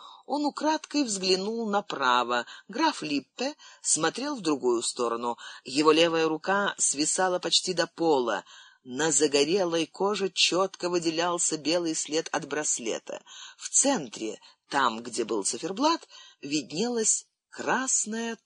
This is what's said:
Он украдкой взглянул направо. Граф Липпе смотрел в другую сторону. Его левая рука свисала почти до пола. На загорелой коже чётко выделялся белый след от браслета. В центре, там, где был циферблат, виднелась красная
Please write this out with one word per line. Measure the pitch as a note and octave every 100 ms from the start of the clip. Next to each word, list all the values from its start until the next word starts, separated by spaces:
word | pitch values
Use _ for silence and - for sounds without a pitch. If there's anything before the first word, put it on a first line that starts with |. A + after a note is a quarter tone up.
| - - -
Он | D4 C#4+
украдкой | - D4+ D#4 - D4
взглянул | B3+ F#3+ F#3 F#3 G3+ A#3 A3
направо. | G#3 - D3+ C3 B2 A#2+ A#2+ A#2 - -
Граф | A3 D#4+ -
Липпе | D#3 C#3+ - - C4 - - -
смотрел | - D3+ D#3+ D#3+ C#4+ C#4
в |
другую | D#3+ C#3 B2 A#2
сторону. | A#2+ - A#2 A#2 A#2+ A#2 - -
Его | - C3 D#3
левая | D#3 E3+ E3 D#3+
рука | D#3 F#3+ G3 G3+ -
свисала | - C#3 D#3 - F#3 F3+
почти | E3+ - -
до | E3+ E3+
пола. | - E3 C#3+ A#2+ G2 - - - _
На | B2+ B2+ D#3+
загорелой | D3 D#3 C#3+ D3 G3 F3 E3 D#3+
коже | - G3 G#3 F#3+
чётко | - - E3+ F#3+ - F3+
выделялся | F3 E3 D#3+ F3 F3 - D#3
белый | C#3+ F3 E3+
след | D#3+ - D3+ D#3
от | D3 C3+
браслета. | C#3+ D3+ - A2+ E2 - - - - - -
В | -
центре, | - C#4 B3+ B2+ - A2 G2+ - _ _
там, | C#3+ B2+ A2
где | A#2+ A2+ A2+
был | A2+
циферблат, | G2 A#2+ D#3+ F#3+ C#4+ - - - - -
виднелась | C#3+ D3+ A#2+ D3+ A#3 A#3+ A3 - - _ _
красная | - C3 G#3 B3+ - G#3+ A3+ A#3 A3+